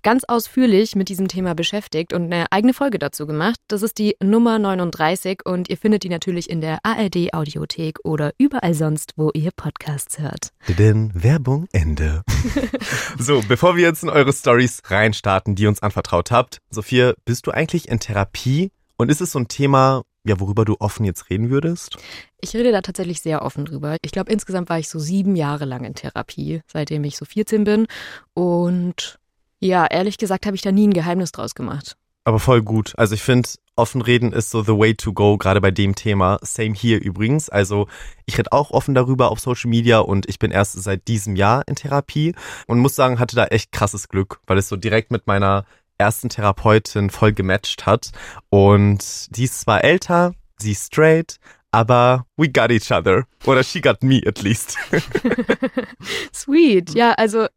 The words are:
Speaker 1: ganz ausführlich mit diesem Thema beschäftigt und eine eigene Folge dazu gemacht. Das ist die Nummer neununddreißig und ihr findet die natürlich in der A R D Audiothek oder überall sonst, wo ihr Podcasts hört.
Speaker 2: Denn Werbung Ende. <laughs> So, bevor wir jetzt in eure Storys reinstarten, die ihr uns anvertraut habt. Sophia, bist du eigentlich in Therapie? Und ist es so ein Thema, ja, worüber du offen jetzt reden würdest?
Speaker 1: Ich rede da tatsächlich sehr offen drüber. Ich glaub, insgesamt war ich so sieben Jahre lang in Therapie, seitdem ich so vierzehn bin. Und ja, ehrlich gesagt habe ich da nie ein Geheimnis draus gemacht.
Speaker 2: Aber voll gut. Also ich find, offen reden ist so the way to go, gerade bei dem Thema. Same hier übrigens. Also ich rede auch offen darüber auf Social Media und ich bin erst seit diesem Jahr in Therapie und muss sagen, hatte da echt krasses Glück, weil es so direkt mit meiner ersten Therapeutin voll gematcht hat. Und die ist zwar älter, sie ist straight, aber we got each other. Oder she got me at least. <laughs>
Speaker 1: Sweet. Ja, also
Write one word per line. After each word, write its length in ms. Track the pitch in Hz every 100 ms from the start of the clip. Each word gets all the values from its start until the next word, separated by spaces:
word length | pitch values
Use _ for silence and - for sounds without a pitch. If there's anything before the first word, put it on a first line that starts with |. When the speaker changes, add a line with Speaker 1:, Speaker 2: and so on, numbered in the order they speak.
Speaker 1:
ganz 220 | 208 233 -
ausführlich 640 | 233 - - 254 196 214 202
mit 100 | 190
diesem 220 | 185 190
Thema 260 | 180 185 165
beschäftigt 560 | 170 208 - - 170
und 120 | 175 170
eine 260 | 175 165
eigene 220 | 196 240
Folge 260 | 254 277 214
dazu 260 | 143 - 147
gemacht. 360 | 151 185 240 -
Das 120 | 208
ist 160 | 220 -
die 200 | 214 -
Nummer 380 | 196 220 233 220
neununddreißig 840 | 196 185 175 - 156 185 185 190 -
und 240 | 180 180
ihr 80 | 180
findet 260 | 220 208
die 60 | 180
natürlich 400 | 170 - 175 -
in 100 | 170
der 200 | 156 156
A 120 | 214 226
R 140 | 202
D 220 | 175 175
Audiothek 680 | 165 151 151 151 - 160 -
oder 300 | 165 156 147 -
überall 360 | 285 269 170
sonst, 400 | 156 156 151 - -
wo 160 | 156
ihr 180 | 156 160 -
Podcasts 640 | 151 - - 143 - -
hört. 300 | 147 - - _ -
Speaker 2:
Denn 440 | 87 110 107 110
Werbung 540 | 90 107 156 127 139 175
Ende. 520 | 90 78 71 76 78 -
<laughs> 440 | - 240 285 254 254 - - - 131
So, 240 | 123 139 104
bevor 280 | - 180 175
wir 80 |
jetzt 200 | 170 160
in 60 | 170
eure 240 | 147 135
Storys 480 | 139 139 120 123 - -
reinstarten, 680 | 98 110 104 104 95 - 95
die 80 |
ihr 60 | 104
uns 120 | 101
anvertraut 500 | 104 95 - 87 -
habt. 280 | 120 - - _
Sophia, 440 | 113 - 123 123 - -
bist 220 | 123 -
du 40 |
eigentlich 360 | - 160 170 -
in 120 | 120
Therapie? 720 | - 101 98 - 127 143 190 _ _ -
Und 120 | 120
ist 120 | 147
es 100 | 180
so 80 | 143
ein 80 | 120
Thema, 560 | - 139 139 135 131 - _
ja, 160 | 107 92
worüber 260 | 95 104 107
du 100 | 104
offen 260 | 104 - 104
jetzt 240 | 85 -
reden 200 | 95 117
würdest? 480 | 135 160 175 - - - - - _
Speaker 1:
Ich 140 | - 220
rede 160 | 240
da 100 | 202
tatsächlich 400 | 185 180 180 165
sehr 200 | 160 151
offen 220 | 131 - 147
drüber. 320 | 143 147 160
Ich 80 | 151
glaub, 180 | 190 185
insgesamt 400 | 214 - 185 175
war 100 | 165
ich 100 | 156
so 100 | 156
sieben 360 | 151 196 196 185
Jahre 300 | 143 147 139
lang 180 | 127
in 120 | 120 -
Therapie, 640 | 147 110 110 - 147 160 -
seitdem 360 | 160 147 151
ich 140 | 147 -
so 80 | 147
vierzehn 380 | 208 214 220
bin. 240 | 208 214 220 - - - _
Und 840 | - 180 175 175 180 175 - - - _ _ _ -
ja, 260 | 190 180 165
ehrlich 320 | 170 196 196
gesagt 280 | 202 190 208
habe 100 | 196
ich 60 |
da 100 | 202
nie 160 | 196 208
ein 60 |
Geheimnis 380 | 180 165 175 175
draus 240 | - 110 -
gemacht. 400 | 120 143 - - _ _
Speaker 2:
Aber 140 | - 110
voll 240 | - 120
gut. 320 | 107 110 104 -
Also 180 | 110 104
ich 80 |
find, 340 | - 123 120 - _ -
offen 280 | 117 131
reden 280 | 120 120 117
ist 200 | - -
so 100 | 113
the 160 | 104 104
way 160 | 110
to 180 | 107 -
go, 260 | 95 104 104
gerade 220 | 95 98
bei 120 | 98
dem 240 | 92 98 95
Thema. 420 | 110 98 92 101
Same 300 | - - 110
hier 280 | 104 120 107
übrigens. 480 | - 90 110 151 -
Also 380 | 101 95 101 101 - - - -
ich 100 | -
rede 140 | -
auch 180 | 139 147
offen 240 | 131 139
darüber 380 | 131 127 127 123
auf 80 | -
Social 320 | - 123 120
Media 280 | 117 117 113
und 300 | - 98 -
ich 80 | -
bin 140 | 110
erst 220 | 95 101
seit 340 | 92 98 95 -
diesem 280 | 110 110 95
Jahr 280 | 98 127 -
in 60 | 143
Therapie 600 | 139 143 - 147 160 180 - - -
und 100 | 120
muss 160 | 135
sagen, 240 | - 127 120
hatte 180 | 120 117
da 100 | 104
echt 260 | 113 -
krasses 360 | - 107 101 -
Glück, 320 | 95 98 - -
weil 140 | 95
es 100 | -
so 60 | 98
direkt 340 | 107 110 -
mit 160 | 117 -
meiner 400 | 98 98 98 - _ _ -
ersten 320 | 101 - 123
Therapeutin 800 | - 104 98 113 110 - 107 101
voll 240 | - 107
gematcht 540 | 107 95 95 - - -
hat. 240 | 113 - - - - -
Und 840 | 101 98 101 101 101 - - - 110
die 80 |
ist 180 | 127 -
zwar 220 | - 104
älter, 500 | 139 180 - 175 175 175 _ -
sie 160 | 107
ist 140 | 101 -
straight, 500 | - 156 160 165 - _ _ _
aber 540 | 113 113 123 123 127 - -
we 120 | 156
got 200 | 127 117
each 220 | 117 -
other. 320 | 87 95 95 123 _ -
Oder 180 | 131
she 180 | 123 180
got 220 | 139 -
me 180 | 131 131 -
at 160 | -
least. 340 | 101 113 - - -
<laughs> 100 | - - - 240 - 220 233 262 - 233 - - 453 -
Speaker 1:
Sweet. 600 | - - 294 320 190 175
Ja, 200 | 214 233
also 340 | - 220 220 220